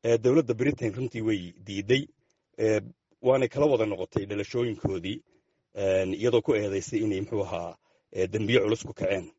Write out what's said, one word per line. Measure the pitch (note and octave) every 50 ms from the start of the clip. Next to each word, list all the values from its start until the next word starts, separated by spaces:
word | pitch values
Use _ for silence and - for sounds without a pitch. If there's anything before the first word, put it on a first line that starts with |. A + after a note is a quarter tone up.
Eh, | - A#2 A#2 A2+
dowladda | A2 B2 C#3 D#3+ D3 A#2 A#2
Britain | G#2+ - D3 - - B2 A2 G2+
runtii | A#2+ C3 A#2+ - A#2
way | G#2+ A2 G#2+ F#2+ F2+ F2+ - - -
diiday, | - G2 G2 G2 G2+ B2+ C#3 C#3+ - _ _ _ _ _ _ _ _ _ -
eh, | A2 G#2+ G#2+ G#2+ G#2 A#2 - _ _ _ _ _
waanay | - B2+ C3 C3+ C3 A2+
kala | - C#3 D3
wada | D3+ C3+ A2 A2
noqotay | G#2+ G2+ F2+ F#2 - - - G2
dhalashooyinkoodii, | G2+ G#2 G#2 G2+ - - A#2+ B2 A#2+ G#2 - - G2 F#2+ F2+ E2 F#2+ G#2+ G#2+ _ _ _ _ _ _ _ _ _ _ _
eh, | G#2 G2 F#2+ F#2+ F#2+ F#2+ F#2+ F#2+ -
iyadoo | A2 B2 A#2 A#2
ku | - - A#2+
eedeysay | G#2+ G#2 G2+ G2 G2 F2+ - B2+ G#2+
inay, | A2 G#2+ G2 F#2+
muxuu | G#2 G#2 A#2 G#2 F#2+
ahaa, | F2+ F2+ E2+ F2 F2 E2+ _ _ _ _ _ _ _
eh, | - F#2 F#2+ F#2
dembiyo | G2 A2 G#2+ G2+ B2 B2
culus | G2 G#2 A2+ - -
ku | C3+
kaceen. | A#2 - G2 F#2+ G2+ F#2 F2+ - _